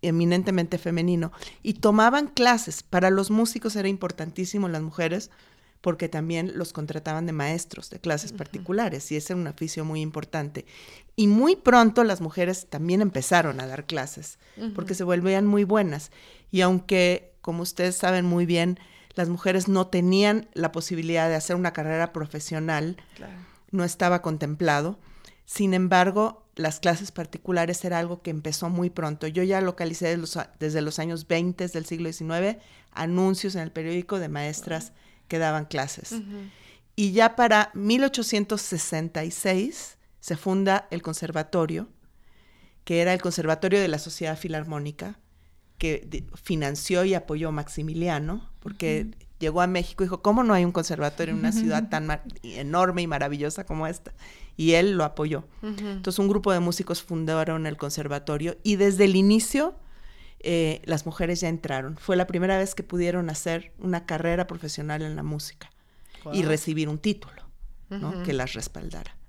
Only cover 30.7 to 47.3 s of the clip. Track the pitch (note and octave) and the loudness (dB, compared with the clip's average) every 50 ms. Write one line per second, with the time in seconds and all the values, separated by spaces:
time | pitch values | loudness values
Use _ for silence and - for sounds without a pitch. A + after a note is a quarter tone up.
30.7 | D3+ D#3+ D3 D3+ D3+ - D#3 E3 E3+ D#3+ D#3 _ F3 E3 F3 F3+ F3+ - F#3 F3 | -2 -2 -2 -2 -4 -4 -4 -4 -6 -8 -2 _ 0 0 2 0 -2 -4 -6 -6
31.7 | - E3 D#3+ - E3+ E3 E3+ D#3+ E3 - D#3+ D#3+ E3 E3+ F#3 G3+ A3+ A3+ - - | -6 -8 -8 -6 -8 -6 -6 -6 -6 -6 -6 -4 -2 0 0 0 -2 -4 -12 -20
32.7 | - - _ _ _ - E3 E3 F3 F3+ F#3 F#3+ F#3+ F#3 - G3 F#3 F#3 D#3+ D#3+ | -20 -20 _ _ _ -6 -4 0 2 2 4 2 2 0 -2 -4 -4 -4 -8 -6
33.7 | - D#3+ D#3+ E3 E3+ F3+ F3 - G#3 F#3+ F3 D#3 D3+ D3 D3 D3 D3+ - - F3 | -8 -8 -6 -4 -4 -6 -4 -4 -4 -4 -4 -4 -6 -6 -6 -6 -6 -8 -8 -6
34.7 | E3 D#3+ - - - - _ - - _ _ _ - D#3+ E3 D#3 D#3 D#3 D3+ D3 | -6 -6 -8 -10 -18 -20 _ -20 -20 _ _ _ -2 0 0 0 0 -2 -4 -4
35.7 | - C#3+ C3 C3+ - - - - A3+ A3+ G#3 G3+ G3+ G3+ G3 G3+ - - - - | -4 -4 -4 -4 -8 -12 -12 -10 -10 -10 -10 -10 -14 -14 -14 -16 -18 -20 -20 -20
36.7 | - _ _ _ _ - G#3 G3+ F#3 G#3+ A3+ A3+ A3+ - A#3+ A#3 A3 G#3+ G#3 - | -20 _ _ _ _ 0 0 2 6 6 6 6 6 4 4 6 6 6 4 2
37.7 | - G3 G3+ G#3 A#3 B3 C#4 C4+ C#4 B3+ A3+ - - G#3 G#3 - A3 G#3 - - | -2 -2 2 2 4 4 4 2 2 0 -2 0 0 0 0 0 -2 -4 -4 -6
38.7 | - D#3+ - - - D#3+ D#3+ E3 - E3 D#3 E3+ E3+ - - G3 F#3 F#3 G3+ C#4 | -4 -4 -4 -2 -4 -4 -4 -4 -6 -6 -6 -6 -6 -2 0 2 2 2 0 -2
39.7 | E4+ - - - - _ _ _ _ - - - F3 D#3 - G3 F#3 G3 G3 F#3+ | -4 -8 -16 -16 -18 _ _ _ _ -18 -6 -6 -6 -2 0 0 2 4 4 4
40.7 | F#3+ G3+ - - - F3 - E3 D#3+ - - D#3+ E3 D#3+ D#3 - - F3+ E3 D#3 | 4 2 2 -4 -8 -8 -6 -6 -8 -6 -8 -4 -4 -4 -4 0 0 0 2 2
41.7 | D#3+ E3 G#3 - - _ _ - _ _ - - - - - _ - _ - - | -2 -6 -6 -8 -14 _ _ -20 _ _ -20 -20 -20 -20 -20 _ -20 _ -20 -20
42.7 | _ - - - F3 E3+ E3+ F3+ F3+ F3+ - F3 E3+ - D#3+ D#3 D#3+ D#3+ - F#3 | _ -20 -6 0 2 2 4 4 2 0 0 -2 -2 -2 0 0 0 2 2 2
43.7 | F#3 G3+ G3 F3 D3+ D3+ - E3 - - F3 D#3 D#3 D#3 - F3 D#3+ D3+ D3+ D#3+ | 4 4 4 2 0 -2 -6 -10 -10 -6 -6 -6 -6 -6 -6 -6 -6 -6 -6 -6
44.7 | D#3 D3 C#3+ D3 D3 - E3+ F#3+ G#3 _ _ _ _ _ _ _ _ - _ _ | -6 -6 -6 -8 -8 -10 -12 -12 -12 _ _ _ _ _ _ _ _ -20 _ _
45.7 | _ - - D#3+ D#3 - - - - - - - - - - - E3+ D#3 D3 C#3+ | _ -4 -2 -2 -2 -4 -6 -8 -10 -10 -10 -10 -14 -16 -6 -4 -2 -2 -2 -2
46.7 | D3 D3 - - F#3 F3 F#3 G3 F#3+ F3 - - | -4 -6 -2 0 2 2 2 2 0 0 -2 -4